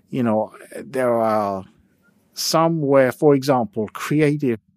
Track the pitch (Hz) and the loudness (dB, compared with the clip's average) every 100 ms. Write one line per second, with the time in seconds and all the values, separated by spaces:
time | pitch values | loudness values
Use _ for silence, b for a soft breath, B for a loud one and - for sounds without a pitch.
0 | _ 135 117 107 101 - - - 113 127 | _ -4 -2 -2 -4 -10 -18 -16 -10 -4
1 | 127 117 113 107 101 95 92 _ _ _ | -2 0 0 0 -2 -6 -10 _ _ _
2 | _ _ _ - - 160 165 165 139 139 | _ _ _ -10 -2 0 0 0 2 4
3 | 127 - 156 139 131 131 113 - 104 - | 4 4 4 4 2 0 -2 -6 -8 -8
4 | - 147 151 147 143 113 _ | -4 0 0 0 -2 -4 _